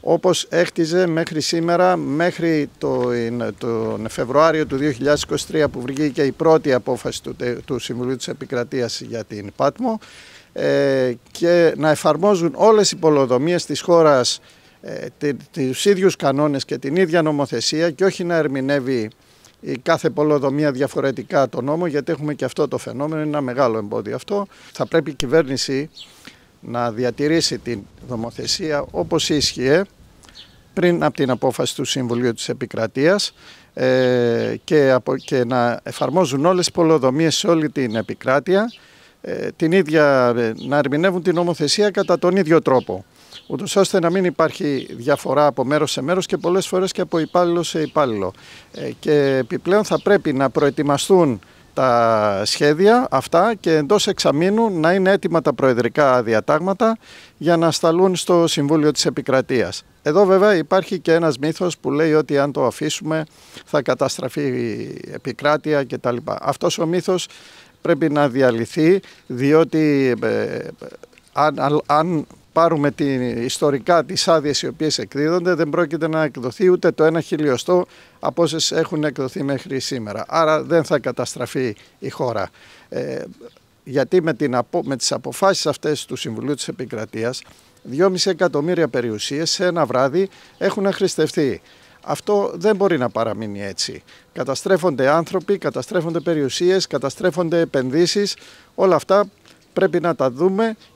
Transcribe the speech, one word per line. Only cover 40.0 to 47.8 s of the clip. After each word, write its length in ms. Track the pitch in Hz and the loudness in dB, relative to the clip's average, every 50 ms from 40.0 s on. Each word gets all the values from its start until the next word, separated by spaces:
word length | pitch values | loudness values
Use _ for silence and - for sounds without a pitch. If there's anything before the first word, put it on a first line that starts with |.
| 151 143 139 131 123 123 120 | 4 6 6 4 4 4 2
ε, 160 | 117 120 113 110 | 2 0 -2 -2
να 200 | - - 135 135 | -4 -6 -2 0
ερμηνεύουν 460 | 147 143 - 131 147 170 196 180 180 160 | 0 0 2 0 2 2 2 0 0 0
την 120 | 180 170 | 0 0
νομοθεσία 560 | 165 175 175 170 - 151 143 - - 208 208 | 0 0 -2 -2 -2 -2 -2 0 2 0 0
κατά 280 | 185 208 196 - 180 170 | 2 0 0 0 0 2
τον 180 | - 180 180 | 2 2 2
ίδιο 260 | 196 185 151 165 160 - | 2 2 4 4 4 4
τρόπο, 420 | - 170 123 107 - 95 92 98 _ _ _ - - - - - | 4 2 2 2 0 -8 -8 -8 _ _ _ -20 -20 -20 -20 -14
ούτως 300 | _ - 131 190 185 - | _ -8 -8 -6 -2 2
ώστε 240 | 202 196 - - 196 | 2 2 4 2 2
να 100 | 170 170 | 2 2
μην 140 | 170 196 185 | 0 2 0
υπάρχει 640 | 180 139 - 165 151 131 - 165 147 143 131 - - | 0 0 0 0 0 0 -2 -4 -2 -2 -2 -4 -8
διαφορά 560 | - 117 117 139 143 139 - - 131 139 147 | -12 -8 0 0 0 0 0 -2 2 4 4
από 180 | 147 139 - 131 | 2 2 0 -2
μέρος 280 | 120 147 151 151 139 - | 0 0 0 0 0 -4
σε 100 | - 135 | -6 -2
μέρος 240 | 139 180 185 180 | -2 -2 -2 -2
και 100 | - - | -4 -6
πολλές 300 | 165 - 165 180 190 175 | -4 -2 0 0 0 -2
φορές 260 | - - 185 185 185 - | -2 -2 -2 -2 -2 -2
και 80 | - | -6
από 180 | 185 160 - 170 | -6 -2 -2 -2
υπάλληλο 440 | 156 - _ 175 180 175 170 175 170 | -2 0 _ 0 2 2 0 -2 -2
σε 180 | - - 170 | -2 -4 -4